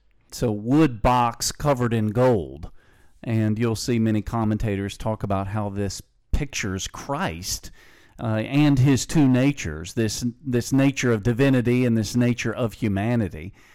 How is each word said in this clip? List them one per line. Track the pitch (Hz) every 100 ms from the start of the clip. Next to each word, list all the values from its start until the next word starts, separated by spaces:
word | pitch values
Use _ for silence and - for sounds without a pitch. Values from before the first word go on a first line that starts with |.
| _ _ _
So | - 120
wood | 104 110 147 156 110
box | 127 123 120 - -
covered | - 147 127 120
in | 113 107
gold. | 107 127 107 69 71 - - _ _ _ _
And | - 113 107 107
you'll | 117 110
see | - 117
many | 110 107
commentators | - 117 107 107 110 98 98 -
talk | 110 110
about | 101 98 98
how | 107 101
this | 98 101 - - _ -
pictures | - 147 - 104 95 -
Christ, | - - 143 170 82 95 - - - - - _ -
uh, | 117 110
and | 113 143 151 135
his | 139 127 -
two | 165 135
natures, | 127 135 143 85 76 85
this, | 120 110 - 120 -
this | 139 120 -
nature | 135 139 - 123
of | 110
divinity | 120 117 139 131 117 123 123
and | 113
this | 101 120
nature | 120 120 117
of | 107 117
humanity. | - 110 95 110 120 95 80 80 - _